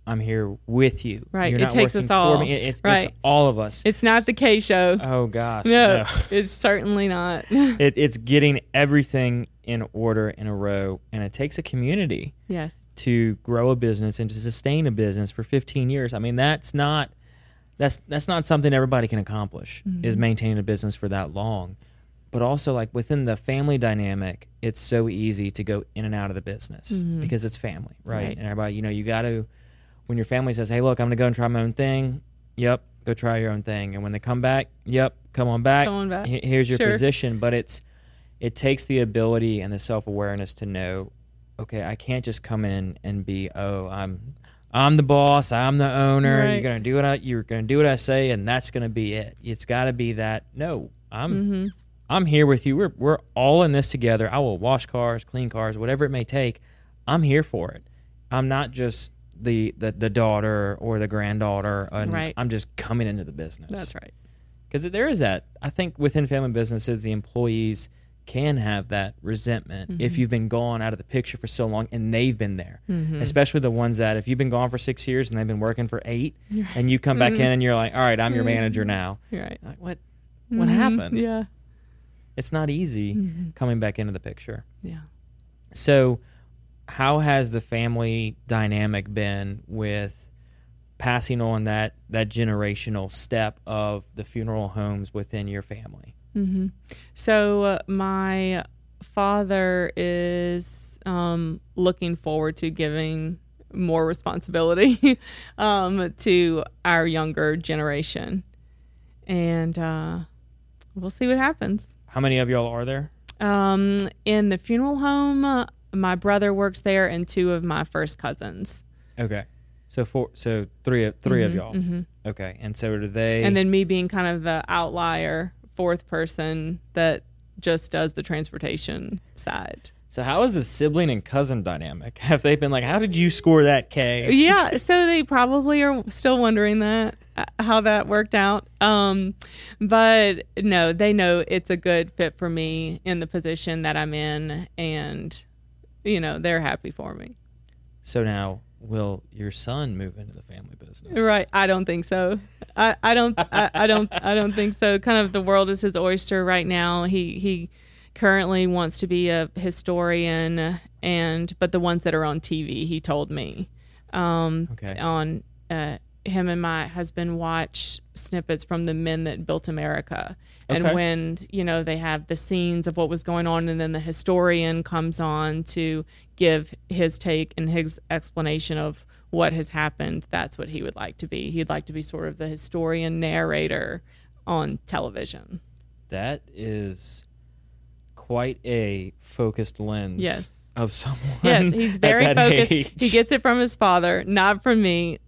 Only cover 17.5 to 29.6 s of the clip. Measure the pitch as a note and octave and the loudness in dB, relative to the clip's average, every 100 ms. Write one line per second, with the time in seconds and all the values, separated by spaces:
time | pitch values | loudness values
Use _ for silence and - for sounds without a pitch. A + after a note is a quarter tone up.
17.5 | _ _ - C#3+ - - D3 C#3+ E3+ D3+ | _ _ -2 -2 -2 -4 -6 -2 -2 2
18.5 | D3+ D3 C3+ C3 B2+ A2+ A2 G2 G#2+ G#2 | 4 4 4 4 2 2 -2 -2 -4 -6
19.5 | - - - G3+ F3+ E3 A2 A#2 A2 A2 | -8 -14 -10 -6 -2 0 2 2 2 0
20.5 | G#2+ G2+ G#2 G#2+ - G2+ G2 E2 F2 A2 | 0 0 -2 -2 -4 -4 -4 -4 -6 -4
21.5 | G#2 F2+ F#2+ - _ _ _ - A#2+ A#2+ | -4 -8 -14 -20 _ _ _ -6 0 0
22.5 | C#3+ C#3+ B2+ A2 B2 A#2 D3 B2 G#2+ - | 0 0 -2 -2 -4 -2 0 0 -2 -2
23.5 | C3 D3 C#3 A#2 G#2+ G2+ G2 F#2+ F2 - | -2 0 2 0 0 -2 -4 -6 -8 -16
24.5 | - A2+ G#2+ - A#2+ A2+ F#2+ A2 G2+ G2+ | -8 -6 -4 0 0 0 -2 -2 -2 -4
25.5 | G2 G2+ G#2 - - G#2+ G#2 G2+ F#2+ F#2+ | -4 -4 -4 -6 -8 -6 -4 -4 -6 -8
26.5 | G2+ - - - G3 F3 E3 D#3 A#2 A2 | -10 -12 -12 -6 -4 -4 -4 -2 -2 -4
27.5 | A2+ A2 E2 G#2 - - A2 G2+ - G#2+ | -6 -8 -10 -14 -16 -8 -6 -6 -6 -6
28.5 | G#2 G#2 G#2 A2 G#2 G#2+ A2+ A#2+ A2+ A2 | -4 -4 -4 -4 -4 -2 -2 0 -4 -6
29.5 | _ | _